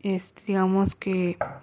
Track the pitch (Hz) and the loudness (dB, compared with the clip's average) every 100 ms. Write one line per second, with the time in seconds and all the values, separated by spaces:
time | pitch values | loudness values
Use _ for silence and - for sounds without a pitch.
0 | 202 185 - - - 196 185 190 190 - | -4 -4 -6 -10 -2 2 4 4 2 -2
1 | 196 185 175 - - - | -2 0 0 -2 -6 -10